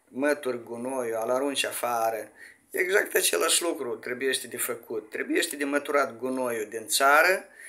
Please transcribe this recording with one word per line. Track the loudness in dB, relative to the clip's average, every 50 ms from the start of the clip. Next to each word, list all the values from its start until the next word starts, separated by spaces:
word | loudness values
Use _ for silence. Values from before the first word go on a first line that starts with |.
| _ _
mături | -6 -2 2 2 2 2 0 -2 -4 -4 -6
gunoiul, | -10 -10 -8 -6 -4 -4 -2 -2 -2 -2 -2 0
îl | 2
arunci | 2 2 2 0 0 0 -2
afară. | -2 -2 -2 -2 0 0 2 2 2 0 -2 -6 -10 -14 -20 -20 -20 -20 _ _ _ -4
Exact | -2 0 2 2 2 2 2 0
același | 2 2 2 2 2 2 4 2 2 2
lucru | 0 -2 -2 -4 -6 -6
trebuiește | -8 -6 -8 -6 -2 0 0 0 0 -2
de | -6 -8
făcut. | -6 -4 -4 -4 -6 -8 -6 -6 -6 -6 -8
Trebuiește | -8 -8 -4 0 0 0 0 0 -4
de | -6 -4
măturat | -2 -2 -2 -2 2 2 2 2 2 -2 -6
gunoiul | -6 -4 -2 -2 -2 -2 -2 -4 -4 -6
din | -6 -10 -6
țară | -2 0 4 6 8 8 8 8 6 4 2 -2 -10 -20 -20 -18